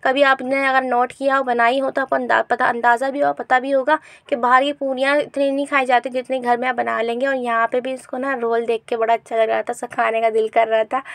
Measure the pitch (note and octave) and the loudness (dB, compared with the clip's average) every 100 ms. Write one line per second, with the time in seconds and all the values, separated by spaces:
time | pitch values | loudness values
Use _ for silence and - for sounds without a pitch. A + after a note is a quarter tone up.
0 | C4 C4+ C4+ C4+ B3+ C4+ C4+ C4 C4 A#3+ | 0 4 4 4 0 0 2 0 2 0
1 | B3+ - C#4 C4+ B3+ A#3 A#3 C4+ C4+ C#4 | 0 -2 0 0 0 2 2 2 0 -2
2 | C4 C4+ A#3+ A3+ - B3 B3+ A#3+ A#3+ A#3 | -2 -2 0 0 0 0 0 2 2 2
3 | C4+ C#4 C#4+ C#4+ B3 B3+ C4+ C4+ C4 D4+ | 0 0 -2 -2 0 0 2 0 2 0
4 | - - - B3+ A#3+ B3+ C#4+ C#4+ C4+ B3+ | -2 -20 -8 -2 4 4 4 -2 -4 0
5 | C4+ D4 - C#4 C#4 C#4 C#4 C#4+ B3+ B3 | 0 0 0 -2 0 0 0 0 2 0
6 | C4 B3+ B3 C4 A#3+ A#3+ B3+ A#3+ A#3 A3+ | 0 -6 -4 -4 0 0 0 -2 -2 -2
7 | A3+ A#3 C#4 C4 A#3+ A3+ A3+ B3+ B3+ C4 | -2 -2 -2 -2 -2 0 0 -2 -4 -8
8 | - B3+ C4+ B3+ A#3 A#3 A#3 A3+ - A#3 | -8 -6 -4 -4 -2 0 0 -4 -4 -2
9 | A3+ A3+ - A3+ A3 A3 A3 A#3+ B3 - | 0 0 0 0 0 0 -4 -8 -6 -2
10 | A3+ A3+ A3+ A3 A3 A3+ A3 A3 A3 C4 | -2 0 0 2 0 0 2 0 0 -4
11 | - | -8